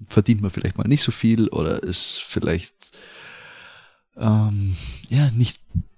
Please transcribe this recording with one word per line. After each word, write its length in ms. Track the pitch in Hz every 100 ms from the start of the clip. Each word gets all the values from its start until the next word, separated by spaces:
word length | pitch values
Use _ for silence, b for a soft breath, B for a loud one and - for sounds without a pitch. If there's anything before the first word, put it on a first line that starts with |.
| 107
verdient 320 | - 104 110
man 80 | 98
vielleicht 280 | - - -
mal 100 | 110
nicht 140 | 143
so 100 | -
viel 360 | - 113 113 110
oder 340 | - 78 -
ist 380 | 90 95 - -
vielleicht, 540 | - - - 85 - - - B B B B B B B B B B B _ -
ähm, 600 | 110 107 107 101 98 90 B B -
ja, 220 | 131 143
nicht 280 | 113 120 - - - -